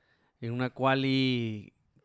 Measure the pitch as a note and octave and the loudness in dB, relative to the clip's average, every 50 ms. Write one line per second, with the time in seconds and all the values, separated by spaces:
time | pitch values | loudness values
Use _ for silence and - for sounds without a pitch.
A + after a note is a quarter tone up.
0 | _ _ _ _ _ _ _ - A#2+ A#2 A#2+ B2 B2+ B2 - - B2+ C3+ C3+ C3+ | _ _ _ _ _ _ _ -10 -8 -6 -4 -2 -4 -4 -2 0 2 2 2 2
1 | C3+ C3+ C3 C3+ C3 C3 B2+ A#2+ A#2 A2 G#2+ G#2 - - _ _ _ _ _ _ | 2 2 2 2 2 2 2 0 -2 -4 -6 -8 -12 -16 _ _ _ _ _ _
2 | - | -10